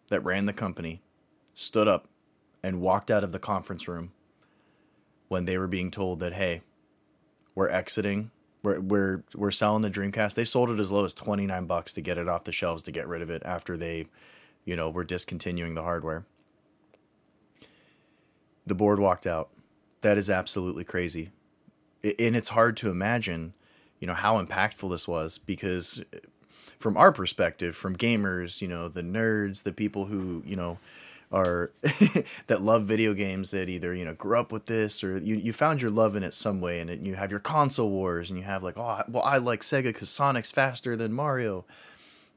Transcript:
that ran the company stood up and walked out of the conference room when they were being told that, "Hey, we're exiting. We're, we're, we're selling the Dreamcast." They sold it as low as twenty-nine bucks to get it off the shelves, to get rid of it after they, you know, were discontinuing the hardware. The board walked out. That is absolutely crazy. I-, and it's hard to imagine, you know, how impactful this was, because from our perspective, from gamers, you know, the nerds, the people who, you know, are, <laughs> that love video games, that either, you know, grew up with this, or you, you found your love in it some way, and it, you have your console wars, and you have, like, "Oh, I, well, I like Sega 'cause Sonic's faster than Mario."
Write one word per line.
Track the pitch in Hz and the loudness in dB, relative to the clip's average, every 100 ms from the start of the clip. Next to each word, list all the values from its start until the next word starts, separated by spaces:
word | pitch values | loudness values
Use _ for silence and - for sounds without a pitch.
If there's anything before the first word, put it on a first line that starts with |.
| - | -2
that | - | -2
ran | - 95 101 | 0 0 0
the | |
company | 101 104 87 82 90 _ _ _ _ _ | -2 -6 -6 -8 -10 _ _ _ _ _
stood | - - 113 107 | -10 -2 2 6
up | 90 - _ _ _ _ _ | 4 2 _ _ _ _ _
and | 95 90 | -6 -2
walked | 92 95 - | 2 2 4
out | 107 | 2
of | 98 | 2
the | 90 | -4
conference | - 98 - 92 - | -2 -2 -2 -8 -8
room | 85 90 - _ _ _ _ _ _ _ _ _ _ - | -8 -10 -14 _ _ _ _ _ _ _ _ _ _ -4
when | 92 | -2
they | 90 92 | 0 0
were | 92 | 0
being | 92 90 | -2 -4
told | 104 95 87 | -2 -2 -2
that, | 87 | -4
"Hey, | 92 92 85 - _ _ _ _ _ _ _ _ | -2 -2 -2 -8 _ _ _ _ _ _ _ _
we're | - 95 | 0 2
exiting. | 92 90 - 101 101 110 _ _ _ | 2 0 -2 0 0 -4 _ _ _
We're, | 104 87 | -2 0
we're, | 95 101 95 92 - | 2 4 4 0 -6
we're | - 101 | -4 0
selling | - 107 107 | 2 4 4
the | 107 | 0
Dreamcast." | 101 98 107 107 | -2 -2 0 0
They | 110 | 2
sold | 117 127 120 | 2 4 2
it | 110 | 2
as | 98 | 0
low | 101 | 2
as | 95 | 0
twenty-nine | - - 101 98 92 87 | -2 -2 -2 0 -2 -2
bucks | 87 - | -2 -2
to | - | -8
get | 82 85 | -4 -2
it | 87 | 0
off | 85 | -2
the | - | -4
shelves, | 82 90 82 | -4 -2 -2
to | 80 | -6
get | 73 71 | -8 -6
rid | 85 | -6
of | 82 | -6
it | 82 | -6
after | - 87 - 85 | -6 -8 -6 -8
they, | 82 82 80 _ - - - _ | -6 -6 -8 _ -20 -20 -20 _
you | - 85 | -8 -4
know, | 80 | -2
were | 82 | -4
discontinuing | 85 90 - 90 - 87 85 | -4 -4 -4 -6 -4 -4 -4
the | 82 | -6
hardware. | 82 85 78 80 101 _ _ _ _ _ _ _ _ _ _ _ _ _ - _ _ _ _ _ _ _ _ _ - | -4 -4 -4 -6 -8 _ _ _ _ _ _ _ _ _ _ _ _ _ -20 _ _ _ _ _ _ _ _ _ -4
The | |
board | 95 104 101 | 2 4 6
walked | 101 92 92 | 4 2 0
out. | 82 80 _ _ _ _ _ | -4 -4 _ _ _ _ _
That | 107 104 | 4 4
is | 98 | 4
absolutely | 92 90 - 90 85 | 0 0 -2 -4 -6
crazy. | 87 92 87 80 87 - _ _ _ _ _ _ | -6 -4 -4 -4 -10 -14 _ _ _ _ _ _
I-, | 107 - | -2 2
and | 117 120 | 2 2
it's | - | 2
hard | 113 117 113 | 4 4 4
to | 113 | -2
imagine, | 90 101 120 98 82 82 - _ _ _ - | 0 2 2 0 -4 -6 -12 _ _ _ -10
you | 87 | -6
know, | |
how | 85 104 110 | 0 4 4
impactful | 87 95 104 - 95 | 2 0 0 0 -6
this | 87 - | -4 -2
was, | 85 80 - | -2 -4 -6
because | - 92 98 90 85 - - - - _ _ - - - | -6 -4 -2 -2 -2 -4 -8 -16 -20 _ _ -20 -20 -4
from | 220 196 | 0 8
our | 185 | 8
perspective, | 143 92 - 85 - 87 | 8 -2 0 0 0 -6
from | - 95 92 | -4 -6 0
gamers, | 117 113 98 90 87 - | 2 2 2 -2 -4 -6
you | 95 | -6
know, | 87 85 | -6 -6
the | 82 | -6
nerds, | 85 104 113 107 101 98 | -4 0 2 2 0 -2
the | 101 | -6
people | 90 104 101 98 | -2 -2 -2 -4
who, | 101 92 85 76 | -4 -4 -6 -6
you | |
know, | 95 87 87 - - - - - | -6 -4 -6 -14 -20 -20 -20 -4
are, | 95 92 87 87 - | 2 2 2 -2 -2
<laughs> | 147 - 208 175 - - - | -2 2 2 2 -4 -8 -2
that | 104 | 0
love | 101 113 | 4 4
video | 101 110 110 | 4 2 4
games, | 101 98 95 95 | 2 -2 -2 -4
that | 98 92 | -4 -2
either, | 90 87 | -4 -4
you | 90 | -4
know, | 82 | -6
grew | 80 98 117 | -6 0 0
up | 113 | 0
with | 110 - | -6 -4
this, | 113 107 - | 0 0 0
or | 98 92 | -2 -2
you, | 87 | -2
you | 110 104 | -2 -2
found | 110 151 151 | 2 2 2
your | 120 | 0
love | 107 110 | 4 4
in | 101 | 4
it | 92 | -4
some | - 110 98 | -2 -2 -2
way, | 90 87 | -2 -4
and | 82 | -4
it, | 87 | -6
you | 98 | -6
have | 95 98 | -4 -4
your | 101 | -4
console | - 151 139 - 113 | -2 2 4 4 2
wars, | 98 92 85 87 | 2 0 -2 -4
and | 92 | -8
you | |
have, | 95 98 | -6 -4
like, | 92 87 | -6 -6
"Oh, | |
I, | 117 104 113 | -4 -4 -2
well, | 120 | 0
I | - 139 | 4 4
like | 123 113 | 2 0
Sega | - 139 127 | 0 0 0
'cause | 110 101 | -2 -2
Sonic's | - 143 127 - | 2 2 2 0
faster | - 135 123 127 | 2 2 0 -4
than | 117 113 | -2 -2
Mario." | 120 147 131 113 92 - - - - - - _ | -2 -2 0 -2 -4 -8 -20 -20 -20 -20 -20 _